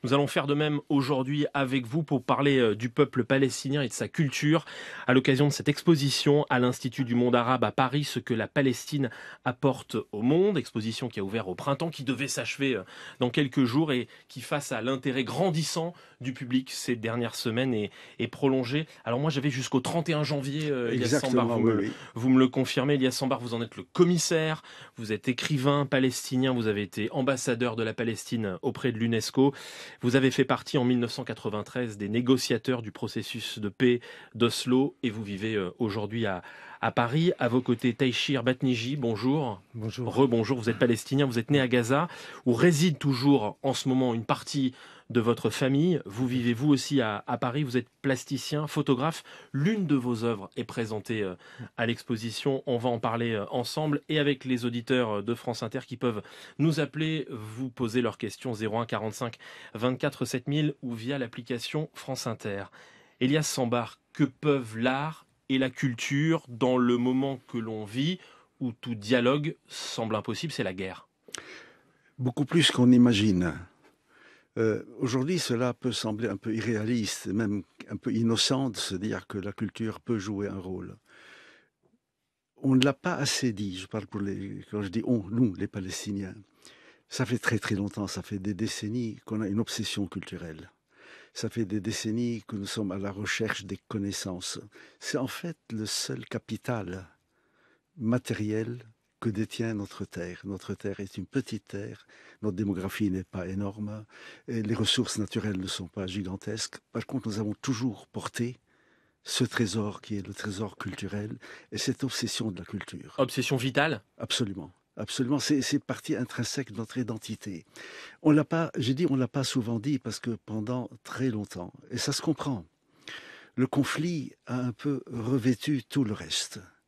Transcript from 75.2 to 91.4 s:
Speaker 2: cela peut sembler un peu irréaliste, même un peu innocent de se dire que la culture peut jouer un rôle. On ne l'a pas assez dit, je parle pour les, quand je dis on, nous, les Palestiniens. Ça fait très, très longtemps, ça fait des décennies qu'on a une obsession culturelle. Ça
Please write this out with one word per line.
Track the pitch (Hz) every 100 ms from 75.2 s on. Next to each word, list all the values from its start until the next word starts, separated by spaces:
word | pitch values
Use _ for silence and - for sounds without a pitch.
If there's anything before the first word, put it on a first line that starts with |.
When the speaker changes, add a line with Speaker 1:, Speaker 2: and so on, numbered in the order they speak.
| 135 180
Speaker 2:
cela | - 120 127
peut | 120 127
sembler | 110 113 107 113
un | 101
peu | 113
irréaliste, | 110 107 110 107 120 104 - 101
même | 98 110 104 - _ -
un | 104
peu | -
innocent | 110 113 110 - 135 135
de | 104
se | - 95
dire | 104 107 -
que | 104
la | 98
culture | - 107 - 110 104
peut | - 113
jouer | 98 98 101
un | 95
rôle. | 92 92 92 98 _ - - - - - _ _ _ _ _ _ _ _ _ _
On | 135 131
ne |
l'a | 135
pas | 135 180
assez | 170 139 - 127
dit, | 104 104 90
je | -
parle | 110 98
pour | 107
les, | 101 98 98 101 98
quand | 104
je | 101
dis | 110 -
on, | 120 95
nous, | 117 123 90
les | 101
Palestiniens. | 107 92 90 - 101 95 107 101 _ - - - _ _
Ça | - 127
fait | 123
très, | - 110
très | - 101
longtemps, | 101 - 98
ça | -
fait | - 101
des | 95
décennies | 92 110 - 107 117 117 101
qu'on | - 110
a | 107
une | 101
obsession | 113 - 104 - 98
culturelle. | 95 - 90 82 80 87 _ _ _ - - -
Ça | -